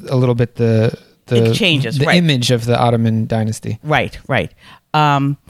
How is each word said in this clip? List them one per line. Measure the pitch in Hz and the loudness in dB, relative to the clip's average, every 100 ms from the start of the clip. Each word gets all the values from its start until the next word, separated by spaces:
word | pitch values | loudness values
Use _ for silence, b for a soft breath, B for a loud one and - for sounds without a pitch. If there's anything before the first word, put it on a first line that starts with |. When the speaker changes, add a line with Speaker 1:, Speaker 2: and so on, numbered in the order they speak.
| - | -4
Speaker 1:
a | 131 | 0
little | 123 120 | 2 0
bit | 120 - | -2 0
the, | 117 113 110 - - _ - | 0 2 0 -2 -12 _ -2
the, | 120 113 | 0 2
Speaker 2:
It | 113 | 2
changes, | 196 151 120 135 | 2 2 0 -2
Speaker 1:
the | 151 | 2
Speaker 2:
right. | 170 | 2
Speaker 1:
image | 170 135 117 | 2 0 0
of | 123 117 | 0 0
the | 120 | 0
Ottoman | 120 117 113 110 110 | 2 2 0 0 -2
dynasty. | 110 110 107 110 107 | -2 -2 -6 -8 -8
Speaker 2:
Right, | 151 147 92 - - | -4 -2 -4 -8 -6
right. | 131 80 _ B B _ | -4 -4 _ B B _
Um, | 151 151 143 139 143 - | 0 2 2 0 -4 -10